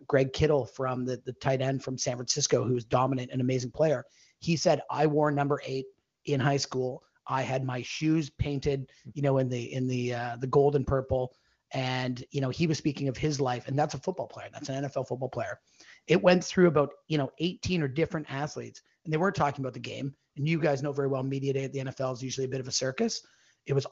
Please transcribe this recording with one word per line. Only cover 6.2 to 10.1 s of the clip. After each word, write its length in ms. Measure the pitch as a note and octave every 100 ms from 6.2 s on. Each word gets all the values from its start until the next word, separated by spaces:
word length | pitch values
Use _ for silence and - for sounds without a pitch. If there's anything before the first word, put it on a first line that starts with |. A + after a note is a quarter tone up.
in 160 | - C#3
high 160 | C#3+ C#3
school. 480 | - B2+ B2+ C3+ _ _ -
I 140 | C3
had 220 | A#2 C3
my 180 | B2+ B2+
shoes 480 | A#2+ - D#3 D#3+ C#3
painted, 600 | - C#3+ C#3 D3 C#3 B2+ _ B2+
you 80 | C#3+
know, 160 | C#3+ C3+
in 100 | B2+
the, 240 | B2 A#2+
in 140 | C3 B2+
the, 280 | B2+ A#2+